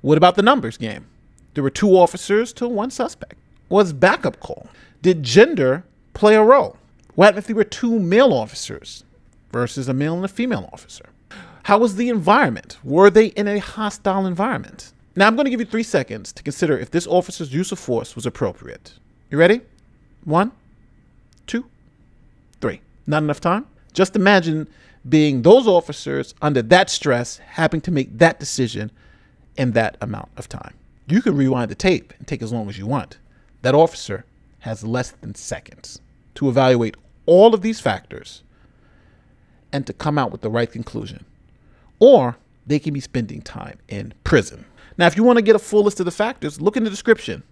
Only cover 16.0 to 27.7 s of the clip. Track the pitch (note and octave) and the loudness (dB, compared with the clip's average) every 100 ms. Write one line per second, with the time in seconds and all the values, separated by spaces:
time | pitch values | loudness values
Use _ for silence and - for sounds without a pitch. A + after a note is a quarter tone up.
16 | C3 A2 - - - - E3 C3+ - E3 | -4 -10 -14 -14 -14 -4 -2 -2 -2 -6
17 | E3+ F3+ F3+ - D3+ C#3 F#3 F#3+ - A#2 | 0 -2 -2 -12 -8 -6 -6 -10 -6 -6
18 | A2+ - C#3 - A2+ F2 B1 - - _ | -6 -10 -12 -6 -8 -8 -18 -20 -20 _
19 | _ _ _ C#3+ E3+ A3+ - _ _ _ | _ _ _ 2 2 2 -4 _ _ _
20 | _ _ - D#3 G#3+ _ _ _ _ _ | _ _ -4 -2 -2 _ _ _ _ _
21 | _ _ _ _ - A3+ - _ _ _ | _ _ _ _ -10 -10 -10 _ _ _
22 | _ _ _ _ _ _ A#2+ G2 _ _ | _ _ _ _ _ _ -10 -10 _ _
23 | - D3+ D3+ D3 F3 F#3+ C#4+ _ _ - | -6 -4 -4 -4 -2 -4 -6 _ _ -2
24 | F#3+ G#3+ F#3+ G3+ E3 D#3 D3+ _ _ _ | -2 2 4 2 2 -6 -8 _ _ _
25 | B2+ D#3 D3+ C3+ A#2+ A#3 A#3+ F3+ - D3+ | 0 2 2 2 6 6 6 0 0 -12
26 | - C#3 C3+ - D3+ C3+ A2 C3+ G3 - | -8 -8 -8 -6 -2 -2 2 2 2 -4
27 | D3+ A#2+ A#2+ - - - D#3+ | -2 -2 -4 -12 -16 -4 -2